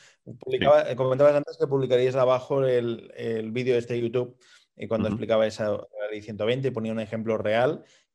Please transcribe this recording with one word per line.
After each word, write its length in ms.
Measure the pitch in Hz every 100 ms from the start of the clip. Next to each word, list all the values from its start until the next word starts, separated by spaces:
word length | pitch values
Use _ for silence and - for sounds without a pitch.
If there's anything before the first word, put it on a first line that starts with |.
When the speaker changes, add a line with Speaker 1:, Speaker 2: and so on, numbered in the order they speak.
| - _ -
Speaker 1:
Ujú. 120 | 120
Speaker 2:
Publicaba, 460 | - 131 139 151 151
Speaker 1:
Sí. 80 |
Speaker 2:
eh, 20 | 123
comentabas 400 | 131 131 147 147
antes 220 | 147 -
que 100 | 156
publicarías 480 | 135 127 123 127 131
abajo 480 | 127 127 - 139
el, 480 | 131 123 117 117 - -
el 340 | 120 113 110
vídeo 260 | 120 127 120
este 180 | 120 120
de 60 |
YouTube, 340 | 117 127 123 - _ - _ -
eh, 100 | 107
cuando 220 | 110 107
Speaker 1:
Ujú. 60 | 107
Speaker 2:
explicaba 300 | 107 110 110
esa, 260 | 104 107
la 360 | 104 - 107 104
ley 120 | 107
ciento 240 | 104 104 107
veinte, 260 | 127 135
ponía 220 | 113 110
un 80 | 110
ejemplo 360 | 107 113 113 107
real 460 | 104 110 131 160 - _ _